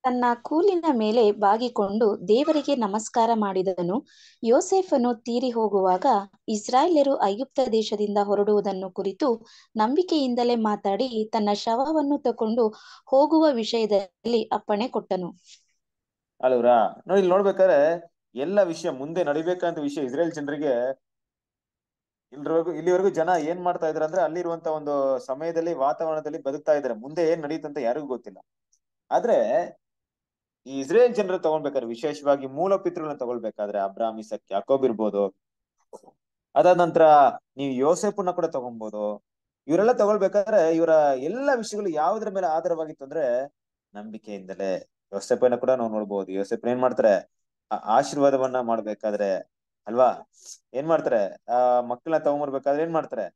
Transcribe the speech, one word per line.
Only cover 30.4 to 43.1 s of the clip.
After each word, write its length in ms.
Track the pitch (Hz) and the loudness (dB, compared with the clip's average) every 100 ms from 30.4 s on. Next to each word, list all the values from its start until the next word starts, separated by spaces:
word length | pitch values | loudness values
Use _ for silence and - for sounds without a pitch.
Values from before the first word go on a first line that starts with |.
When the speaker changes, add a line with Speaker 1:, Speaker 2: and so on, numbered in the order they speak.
| _ _ 123 | _ _ -10
Speaker 2:
ಈ 140 | 135 | -8
ಇಸ್ರೇಲ್ 340 | 135 208 247 | 2 4 4
ಜನರು 240 | 208 190 185 | 2 -2 0
ತಗೊಳ್ಬೇಕಾದ್ರೆ, 480 | 160 156 143 143 117 | 0 0 -2 -4 -6
ವಿಶೇಷವಾಗಿ 600 | 117 151 143 143 143 135 | -6 -6 -2 0 0 -2
ಮೂಲ 300 | 135 190 196 | -4 0 0
ಪಿತೃಗಳನ್ನ 420 | 185 170 156 135 | -2 -6 -10 -8
ತಗೊಳ್ಬೇಕಾದ್ರೆ, 600 | 123 120 107 - 104 104 | -6 -6 -8 -6 -6 -4
ಅಬ್ರಾಮ್, 380 | 98 98 113 110 | -6 -4 -6 -6
ಇಸಾಕ್, 240 | 107 107 _ | -12 -14 _
ಯಾಕೋಬ್ 340 | 98 - 135 | -6 0 0
ಇರ್ಬೋದು, 500 | 127 107 107 101 98 _ _ _ _ _ _ - - _ _ _ _ | 0 0 -2 0 -2 _ _ _ _ _ _ -20 -20 _ _ _ _
ಅದಾದ 220 | 135 170 180 | 2 4 6
ನಂತರ 260 | 170 160 160 147 135 - _ - | 4 6 8 8 6 2 _ -8
ನೀವು 180 | 139 | -4
ಯೋಸೇಫನ್ನ 560 | 127 139 175 208 202 185 | 0 2 2 -2 -2 -4
ಕೂಡ 160 | 185 165 | -2 -4
ತಗೊಬೋದು. 800 | 143 123 117 110 107 104 104 _ _ _ _ - | -4 -8 -10 -10 -6 -6 -6 _ _ _ _ -2
ಇವರೆಲ್ಲ 260 | 165 220 | 2 2
ತಗೊಳ್ಬೇಕಾದ್ರೆ 840 | 247 208 214 190 202 196 214 160 165 | 2 2 2 2 0 2 2 4 2
ಇವರ 120 | 165 156 147 131 | 4 4 4 2
ಎಲ್ಲ 340 | 147 233 285 | -2 -2 -2
ವಿಷಯಗಳು 340 | 254 214 208 202 | -2 -4 -6 -4
ಯಾವುದ್ರ 420 | 151 165 214 214 | 0 0 -2 -4
ಮೇಲೆ 160 | 190 175 | -4 -2
ಆಧಾರವಾಗಿತ್ತು 580 | 160 175 165 160 156 | -2 -2 -4 -6 -10
ಅಂದ್ರೆ 420 | 135 | -8